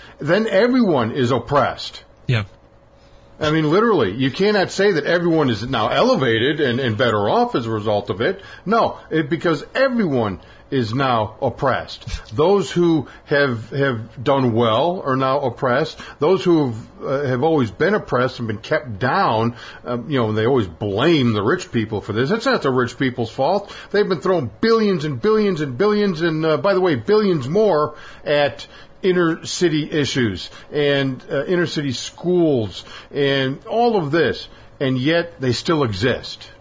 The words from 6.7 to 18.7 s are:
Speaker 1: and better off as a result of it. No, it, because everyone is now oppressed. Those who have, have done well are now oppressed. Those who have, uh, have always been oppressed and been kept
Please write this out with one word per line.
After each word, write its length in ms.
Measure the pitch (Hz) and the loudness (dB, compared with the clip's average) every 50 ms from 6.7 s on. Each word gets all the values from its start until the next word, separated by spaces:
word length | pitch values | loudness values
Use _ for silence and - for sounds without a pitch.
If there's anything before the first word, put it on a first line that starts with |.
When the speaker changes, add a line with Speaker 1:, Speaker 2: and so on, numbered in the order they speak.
| 117 127 | 0 0
Speaker 1:
and 200 | 135 120 107 104 | 0 -2 0 0
better 300 | 131 117 107 104 101 110 | 0 2 2 2 2 2
off 240 | 170 233 240 - - | 2 2 0 0 -2
as 100 | 113 117 | -4 -4
a 60 | 113 | -2
result 400 | 113 107 101 110 104 104 101 - | -4 -4 -2 0 -2 -2 0 -2
of 100 | 104 92 | -2 0
it. 220 | 120 175 190 - - - - - - | 0 -2 -2 -4 -10 -20 -20 -12 -4
No, 320 | 175 226 233 175 - - - - - | 0 2 2 2 0 -2 -6 -10 -4
it, 220 | 160 160 156 131 | -2 -2 -2 -2
because 340 | 170 139 - 175 160 135 - - - | -4 -2 0 -2 -2 -2 -4 -6 0
everyone 680 | 233 269 269 247 233 202 165 135 123 110 104 90 - - - - - - - | 0 0 2 2 0 0 0 2 0 0 0 -4 -6 -12 -20 -20 -20 -10 -4
is 240 | 139 135 117 104 113 | -2 -2 -2 -2 -2
now 420 | 139 139 131 123 113 104 101 - - | -2 0 2 2 0 0 -2 -6 -4
oppressed. 640 | 139 127 - - 147 131 113 87 80 - - - - - - - - - 110 | -4 -4 -2 0 0 0 0 -2 -4 -8 -14 -14 -12 -10 -10 -10 -10 -8 -2
Those 340 | 113 151 185 202 202 175 - | 0 2 4 4 2 0 0
who 380 | - 175 175 170 165 156 123 - - - - | 0 2 2 4 2 2 0 -4 -14 -14 -6
have, 460 | - 151 143 143 135 120 110 110 - | -2 0 2 2 2 0 -4 -8 -6
have 520 | - 135 139 139 123 110 113 - - 143 | -2 0 0 0 0 -4 -8 -12 -12 -6
done 300 | 110 147 139 135 131 120 | 0 0 2 2 2 2
well 500 | 107 117 120 113 110 120 151 170 180 190 - | 2 2 2 2 2 2 2 0 -2 -2 -2
are 120 | 139 131 | -2 -2
now 240 | 135 135 131 135 143 | 0 0 0 0 0
oppressed. 580 | 143 127 117 - 139 127 120 139 160 156 - - - - - - | -2 -4 -4 -2 0 0 0 0 0 -4 -6 -14 -18 -14 -6 0
Those 240 | 143 165 190 185 - | 2 2 2 2 4
who 220 | 180 170 156 147 | 4 4 4 2
have, 360 | 123 113 110 - - - - | 0 -4 -8 -12 -16 -16 -10
uh, 200 | 110 - 135 139 147 | -6 -4 -2 -2 0
have 180 | 127 127 120 | -2 0 0
always 300 | 143 165 160 147 123 101 | 2 2 2 2 0 0
been 220 | 90 - 151 185 208 | 0 0 0 2 0
oppressed 440 | 190 - - 143 123 127 127 - - | 0 -2 -2 0 0 0 0 -2 -6
and 80 | 120 | -6
been 120 | 110 104 104 | -6 -6 -6
kept 400 | - - | -4 -2